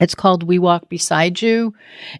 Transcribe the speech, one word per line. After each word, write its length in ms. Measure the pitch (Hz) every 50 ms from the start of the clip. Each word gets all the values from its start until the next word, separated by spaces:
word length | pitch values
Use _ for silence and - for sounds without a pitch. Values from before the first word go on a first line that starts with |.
it's 120 | 180 170 -
called 300 | - - 190 180 175 170
We 160 | 170 180 180
Walk 300 | 180 175 175 170 - -
Beside 520 | 175 165 - - 165 156 165 180 180 -
You. 320 | 226 226 226 226 233 220 208 _ - - - - - - - -